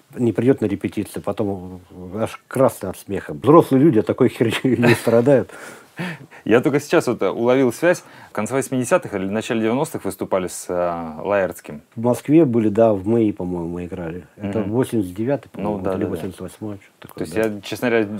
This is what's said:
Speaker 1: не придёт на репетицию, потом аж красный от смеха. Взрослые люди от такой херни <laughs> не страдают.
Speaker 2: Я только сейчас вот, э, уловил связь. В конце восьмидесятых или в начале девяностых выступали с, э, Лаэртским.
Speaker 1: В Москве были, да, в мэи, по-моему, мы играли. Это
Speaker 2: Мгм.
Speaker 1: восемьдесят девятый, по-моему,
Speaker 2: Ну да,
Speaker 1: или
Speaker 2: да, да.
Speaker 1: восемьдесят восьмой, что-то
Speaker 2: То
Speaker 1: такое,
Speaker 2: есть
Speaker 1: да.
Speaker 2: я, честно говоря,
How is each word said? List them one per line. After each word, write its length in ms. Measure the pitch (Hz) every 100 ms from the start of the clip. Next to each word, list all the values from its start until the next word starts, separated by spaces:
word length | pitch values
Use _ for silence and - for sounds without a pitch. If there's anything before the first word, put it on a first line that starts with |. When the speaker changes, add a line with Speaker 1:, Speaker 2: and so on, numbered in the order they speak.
| _ -
Speaker 1:
не 160 | 117
придёт 300 | 117 120 127
на 40 | 107
репетицию, 560 | 98 101 - 98 92
потом 600 | 104 101 101 98 90 90 92 90 90 101
аж 260 | 110 - -
красный 420 | 123 135 - 95
от 80 | -
смеха. 380 | - 92 - 73
Взрослые 440 | 110 165 - 131
люди 160 | 160 110
от 80 | -
такой 220 | 107 123
херни 460 | - 127 - 131 117
<laughs> 0 |
не 200 | 113 113
страдают. 560 | - 117 123 131 92 - - - - - 180 151 - -
Speaker 2:
Я 160 | - 113
только 220 | 147 143
сейчас 260 | - 165 135
вот, 140 | 107
э, 80 | 95
уловил 420 | 101 120 131 127
связь. 320 | - 170 175 - - -
В 40 |
конце 200 | - 107
восьмидесятых 600 | 135 127 131 120 180 113
или 120 | 101 95
в 60 |
начале 300 | 107 - 117
девяностых 420 | 110 127 156 -
выступали 460 | 98 - 98 98 90
с, 160 | - -
э, 540 | 90 87 85 82 76
Лаэртским. 600 | 95 101 90 87 - 76 _ 117
Speaker 1:
В 60 |
Москве 420 | 120 120 - 156
были, 240 | 147 117 107
да, 240 | 104 113
в 140 | 101 98
мэи, 240 | 117 107
по-моему, 380 | 98 90 90 85
мы 160 | 87 87
играли. 420 | 90 85 87 - -
Это 240 | 101 110
Speaker 2:
Мгм. 120 | 101
Speaker 1:
восемьдесят 440 | 117 127 113 92 90
девятый, 340 | 117 143 -
по-моему, 280 | - 104 101
Speaker 2:
Ну 60 |
да, 80 | 95
Speaker 1:
или 60 | 92
Speaker 2:
да, 40 |
да. 60 | 92
Speaker 1:
восемьдесят 320 | 90 95 -
восьмой, 340 | 90 - 110 101
что-то 160 | _ _
Speaker 2:
То 80 | -
Speaker 1:
такое, 160 | -
Speaker 2:
есть 100 | 87 107
Speaker 1:
да. 60 |
Speaker 2:
я, 180 | 110 104
честно 280 | - 107 123
говоря, 180 | 113 101